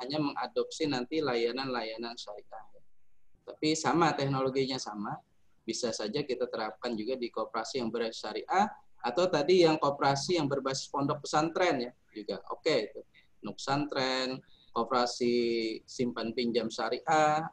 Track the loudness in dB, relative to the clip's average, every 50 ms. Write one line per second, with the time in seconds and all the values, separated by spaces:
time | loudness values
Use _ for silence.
0 | -8 -4 -2 0 0 0 -2 -4 -6 -4 -2 -2 -2 -2 -2 -2 -2 0 0 0
1 | -2 -2 -2 -2 0 0 2 2 2 2 0 -2 -4 -4 -4 -4 -4 -6 -6 -8
2 | -10 -10 -10 -12 -12 -14 -14 -14 -16 -16 -16 -16 -16 -16 -18 -20 -20 -20 -20 -20
3 | -20 -20 -20 -20 -20 -20 -20 -18 _ -14 -6 -2 0 0 2 2 2 2 4 4
4 | 4 4 4 2 0 0 0 0 0 0 0 0 0 0 -2 -6 -6 -8 -8 -6
5 | -6 -6 -8 -10 -12 _ _ _ _ _ _ _ _ -8 -6 -4 -4 -4 -4 -4
6 | -4 -4 -2 -4 -2 -2 -2 -2 -2 -4 -4 -4 -4 -4 -6 -6 -6 -4 -4 -2
7 | -2 -2 -2 -4 -4 -4 -4 -4 -4 -4 -4 -6 -4 -4 -2 -2 -2 -2 -2 -2
8 | -2 -4 -4 -6 -8 -6 -6 -6 -4 0 2 2 2 2 0 -6 -20 -20 -14 -8
9 | -6 -2 2 2 2 4 4 2 4 6 8 8 8 8 6 4 2 0 0 2
10 | 2 2 2 2 2 0 0 2 2 2 0 0 0 -2 -2 -4 -4 -4 -2 0
11 | 0 0 0 -2 -4 0 0 2 2 2 2 2 2 2 2 2 -2 -4 -8 _
12 | _ _ -14 -10 -8 -6 -6 -6 -8 -10 -10 -2 2 2 4 4 2 0 -6 -12
13 | -16 _ _ _ _ _ _ -12 -10 -10 -10 -6 -2 0 0 0 0 0 0 0
14 | 0 2 0 0 0 -2 -4 -6 -10 -14 -20 -20 _ -6 -4 -2 -2 2 2 2
15 | 2 2 0 0 0 2 2 4 2 2 2 0 0 -2 -4 -6 -10 -10 -6 -4
16 | -2 -2 -2 -4 -4 -4 -2 -2 0 0 0 0 0 -2 -2 -4 -2 -2 -2 -2
17 | 0 2 4 4 6 4 4 2 0 -4